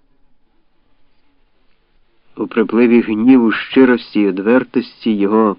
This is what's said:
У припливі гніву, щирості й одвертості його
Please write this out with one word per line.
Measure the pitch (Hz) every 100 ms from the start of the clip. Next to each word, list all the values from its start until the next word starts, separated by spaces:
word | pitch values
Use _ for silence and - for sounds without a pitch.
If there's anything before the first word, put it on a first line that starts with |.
| _ _ _ _ _ _ _ _ _ _ _ _ 277 277 _ _ _ _ _ _ _ _ _ -
У | -
припливі | 117 104 110 123 117
гніву, | 110 107 120 131 113
щирості | 101 - 131 127 120 - 107
й | 101
одвертості | 92 101 127 120 131 117 - 117
його | 104 98 110 110